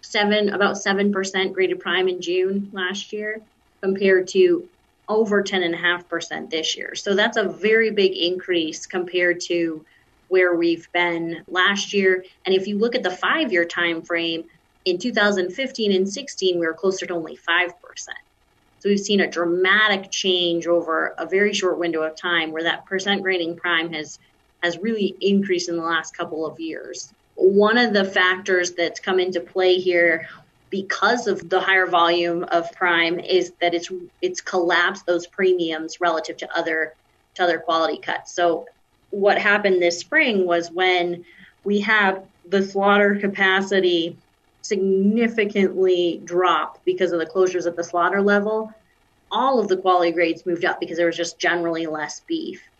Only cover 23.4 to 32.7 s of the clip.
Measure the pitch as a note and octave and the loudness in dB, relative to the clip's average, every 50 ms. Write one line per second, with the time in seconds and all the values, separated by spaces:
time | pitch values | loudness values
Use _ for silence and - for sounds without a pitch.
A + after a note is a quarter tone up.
23.4 | E3+ D#3+ E3+ E3+ - F3 E3+ E3 D#3+ E3+ E3 D3+ D#3 D3 - - _ _ _ _ | -2 -4 -6 -6 -4 -2 0 0 0 -2 -6 -8 -10 -10 -14 -20 _ _ _ _
24.4 | _ _ _ _ - F3 E3+ E3+ F#3 A3+ A3+ G#3+ G3 F3+ - - - G3 G3+ G3 | _ _ _ _ -4 -4 -4 -2 -4 -4 -2 0 -2 -2 -2 -2 0 2 2 2
25.4 | G3 - F#3 F3 E3+ - E3+ E3+ E3 E3 E3 D#3+ D#3+ - - - F3 E3+ E3 D#3 | 2 2 -2 -2 -2 -4 -4 -4 -2 -2 -2 -2 -4 -6 -8 -10 -8 -8 -6 -6
26.4 | D#3+ D3+ D3 D#3 E3 D#3+ D#3 - - - - - - - _ _ _ _ _ - | -6 -8 -8 -10 -10 -10 -10 -10 -12 -14 -14 -14 -16 -18 _ _ _ _ _ 2
27.4 | - F#3+ G3+ G3 G#3 G#3+ A3 B3 B3 A3+ G3+ G#3 G3 F#3+ - G3+ F#3 F3+ F#3 F#3 | 4 6 6 6 6 6 6 4 4 4 4 2 0 2 0 2 2 2 0 0
28.4 | G3 - F#3+ F3+ F3+ F3 - - E3+ D#3+ - - - - F#3 F#3 F3+ F#3 F3+ F3 | 0 0 2 2 2 -2 -2 -2 -2 -2 -2 -6 -4 -2 0 0 0 0 -2 -6
29.4 | E3+ - - F#3+ F#3 F#3 F#3 F#3 F3+ F#3 F3+ F3 E3+ E3+ D#3+ E3 E3 - - - | -6 -4 -2 2 4 4 4 4 2 2 4 4 4 4 2 0 -4 -10 -18 -20
30.4 | - _ _ _ _ _ - G3+ F#3+ - - - F#3+ G#3 A#3+ B3 A3+ G#3 F#3+ E3 | -20 _ _ _ _ _ -6 -6 -4 -4 -4 0 2 2 2 2 0 -2 -4 -4
31.4 | D#3+ E3+ F#3+ F#3 F#3 F#3+ F#3+ F#3+ F#3 E3+ E3+ E3+ E3+ E3+ E3+ F3 E3+ E3+ E3+ E3+ | -4 -2 -2 0 2 4 4 4 2 4 4 4 4 4 4 2 2 0 -2 -2
32.4 | F3+ - - E3+ E3 E3+ | -4 0 0 0 0 -2